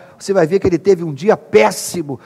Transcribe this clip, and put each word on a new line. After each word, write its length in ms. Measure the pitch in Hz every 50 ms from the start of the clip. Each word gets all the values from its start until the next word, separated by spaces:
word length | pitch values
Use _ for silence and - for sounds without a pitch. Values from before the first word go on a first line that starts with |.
| - - -
Você 160 | - - - 196
vai 140 | 196 165
ver 100 | 151 185
que 80 | 196 -
ele 140 | 196 175 165
teve 240 | 185 196 190 170 170
um 100 | 165 143
dia 240 | 123 156 214 190
péssimo, 840 | - - - - 214 214 208 185 - - - - 180 156 143 131 - -